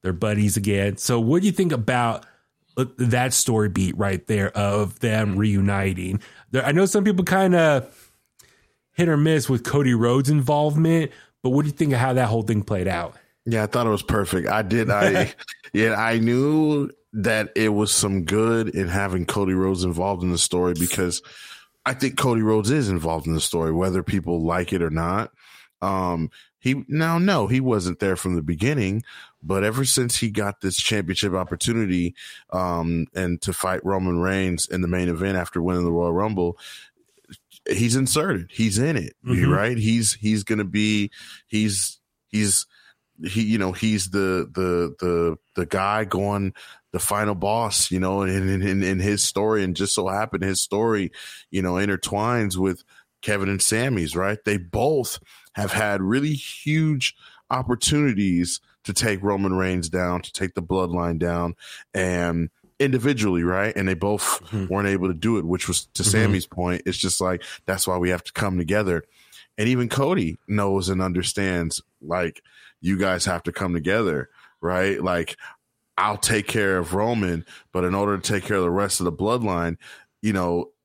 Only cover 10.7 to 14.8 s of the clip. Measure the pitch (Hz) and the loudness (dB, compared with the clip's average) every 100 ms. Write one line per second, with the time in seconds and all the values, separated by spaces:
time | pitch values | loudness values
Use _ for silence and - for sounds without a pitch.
10.7 | 147 160 165 151 - - _ 127 139 147 | 4 4 4 2 -8 -20 _ 0 2 2
11.7 | 147 156 127 131 127 120 113 107 107 98 | 0 2 4 2 2 2 2 2 0 0
12.7 | 104 90 87 85 - _ _ - 113 107 | -2 0 -2 -6 -12 _ _ -2 0 0
13.7 | 120 117 104 - 107 95 92 53 104 101 | 0 2 0 0 0 0 0 0 0 0
14.7 | 117 | 0